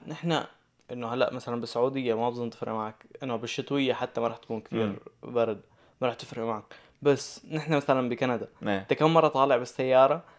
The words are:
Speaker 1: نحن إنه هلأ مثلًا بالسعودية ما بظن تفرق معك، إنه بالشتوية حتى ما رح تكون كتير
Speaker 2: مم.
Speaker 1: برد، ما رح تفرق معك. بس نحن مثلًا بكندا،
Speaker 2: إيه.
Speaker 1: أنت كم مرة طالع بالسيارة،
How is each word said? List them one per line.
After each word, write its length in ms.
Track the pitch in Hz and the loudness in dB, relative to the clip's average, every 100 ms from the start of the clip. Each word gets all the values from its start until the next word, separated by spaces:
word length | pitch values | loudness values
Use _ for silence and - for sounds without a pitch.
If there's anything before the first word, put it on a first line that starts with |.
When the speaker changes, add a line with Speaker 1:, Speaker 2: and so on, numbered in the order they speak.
| - | -12
Speaker 1:
نحن 360 | 151 170 151 - - _ _ - | -6 -2 -2 -2 -12 _ _ -12
إنه 160 | 123 113 | -8 -4
هلأ 260 | 127 - | 0 0
مثلًا 260 | 127 123 120 | 0 -6 -6
بالسعودية 540 | 113 120 127 135 123 | -4 0 0 0 0
ما 160 | 110 120 | 0 0
بظن 200 | 120 117 | -2 -6
تفرق 220 | - 113 | -8 -6
معك، 340 | 110 107 - - - | -4 -6 -10 -20 -12
إنه 120 | 131 113 | -6 -6
بالشتوية 580 | 117 - 127 143 131 | -4 -6 -4 0 0
حتى 280 | 120 127 - | -2 -4 -2
ما 60 | 117 | -4
رح 100 | 113 | -4
تكون 240 | - 110 | -8 -10
كتير 240 | - 117 107 | -6 -2 -2
Speaker 2:
مم. 100 | 95 - - | -4 -14 -18
Speaker 1:
برد، 380 | - 120 113 101 - _ _ _ | -6 -2 0 -2 -10 _ _ _
ما 60 | 127 | -4
رح 60 | |
تفرق 320 | 117 - 120 117 | -4 -10 -6 -4
معك. 180 | 107 - - - _ | -6 -8 -20 -20 _
بس 400 | 143 135 - - - | 2 2 -2 -14 -8
نحن 220 | 156 151 | -6 -2
مثلًا 360 | 147 143 131 123 | 0 2 2 0
بكندا، 380 | 120 127 117 - _ | -2 -2 -2 -6 _
Speaker 2:
إيه. 160 | 104 98 | -4 -2
Speaker 1:
أنت 140 | 98 | -2
كم 200 | - 156 | 2 4
مرة 140 | 165 156 | 6 4
طالع 300 | 139 139 123 | 4 4 4
بالسيارة، 680 | 127 - 131 127 135 160 - | 0 -2 4 6 6 4 -4